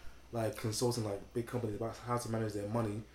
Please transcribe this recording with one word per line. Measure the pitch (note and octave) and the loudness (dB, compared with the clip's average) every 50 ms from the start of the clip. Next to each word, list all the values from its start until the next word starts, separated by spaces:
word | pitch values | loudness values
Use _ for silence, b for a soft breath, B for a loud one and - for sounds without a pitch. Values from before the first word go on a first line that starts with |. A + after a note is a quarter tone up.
| B B B B B B | B B B B B B
like, | B A#2 A2+ G#2+ - | B 0 2 0 0
consulting, | - - A2 G#2+ - B2+ A#2+ A#2 A#2+ G#2+ | 0 0 0 2 4 4 4 4 4 2
like, | G#2+ G2 G2 - - - | 0 0 -2 -4 -4 -2
big | A#2+ A2+ | -2 -2
companies | - - A#2 A#2 A2 G#2 | 0 0 0 0 0 0
about | G2 A2+ A2+ A2+ - - | 0 -2 -2 -2 -4 -2
how | A#2 A#2+ A#2 | 0 0 0
to | - A2+ | 0 0
manage | A2+ A2+ A2+ G#2+ | 0 2 2 0
their | G2+ G#2 G2+ G#2 | 0 -2 0 0
money, | A2 A#2 A2+ G#2 G#2 A2 A2 B B | 2 2 2 2 0 -2 -6 B B